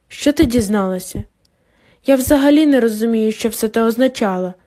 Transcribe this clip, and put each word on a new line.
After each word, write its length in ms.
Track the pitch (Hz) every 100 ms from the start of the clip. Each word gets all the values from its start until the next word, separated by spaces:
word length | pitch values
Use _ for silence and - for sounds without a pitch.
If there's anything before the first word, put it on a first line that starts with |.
| _
Що 260 | - 285
ти 120 | 294 285
дізналася?» 800 | 247 196 214 190 185 - - 208 _ _ _ _ _ _ _ -
«Я 100 | 269
взагалі 500 | 254 294 277 294 302
не 140 | 269
розумію, 520 | 226 214 226 226 220
що 180 | 214 226
все 180 | 214 220
те 140 | 226
означало». 720 | 226 226 262 254 208 185 185 180